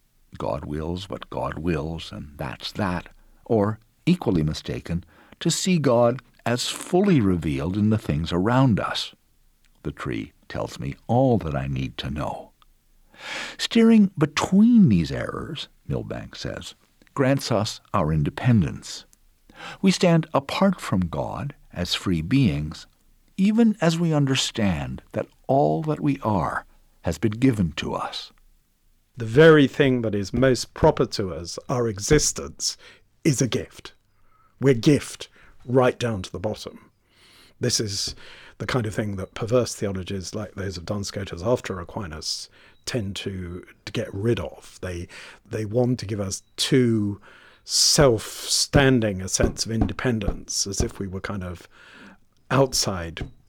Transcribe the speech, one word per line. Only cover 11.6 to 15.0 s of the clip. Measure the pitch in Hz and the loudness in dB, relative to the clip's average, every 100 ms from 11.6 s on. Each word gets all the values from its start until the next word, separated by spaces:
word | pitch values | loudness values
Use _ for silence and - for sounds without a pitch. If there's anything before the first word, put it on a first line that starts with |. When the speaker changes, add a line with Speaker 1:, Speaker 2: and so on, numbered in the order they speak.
| 69 | -4
Speaker 1:
need | 65 64 - | -4 -6 -8
to | 67 | -8
know. | 71 64 - - _ _ _ _ _ _ - - - - - | -6 -8 -10 -14 _ _ _ _ _ _ -20 -14 -12 -12 -10
Steering | - 233 226 226 190 - | 0 4 8 8 6 4
between | 147 - - 190 233 233 165 | -2 0 2 6 8 8 8
these | 90 | 6